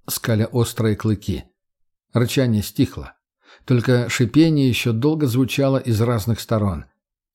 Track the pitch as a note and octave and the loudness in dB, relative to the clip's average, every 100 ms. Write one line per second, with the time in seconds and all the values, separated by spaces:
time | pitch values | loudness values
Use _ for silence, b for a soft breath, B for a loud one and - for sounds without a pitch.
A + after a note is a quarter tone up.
0 | - - - A2 A2 B2 A2+ - A2 G2+ | -10 -6 -2 -2 0 0 -2 0 -2 0
1 | A2 G2+ - F2 - _ _ _ _ _ | -2 -2 -2 -6 -8 _ _ _ _ _
2 | _ A#2+ A#2+ - B2+ G#2+ G2 - C3 - | _ -2 0 2 2 0 0 -2 -2 -4
3 | C2+ - _ _ b b - B2 A2 B2 | -16 -18 _ _ b b -2 0 2 0
4 | A#2 - A#2 D3 E3 D3 C3+ A2 A#2+ A2+ | 0 -2 2 4 4 4 2 0 0 0
5 | C#3+ D#3 C#3+ A#2+ B2+ - C#3 C3+ - G#2+ | 0 0 0 0 0 0 0 0 0 0
6 | A#2 A#2+ G#2 A2 - A2+ G#2 D#2+ - _ | 0 0 -2 -4 -2 -2 0 -4 -10 _
7 | _ _ _ | _ _ _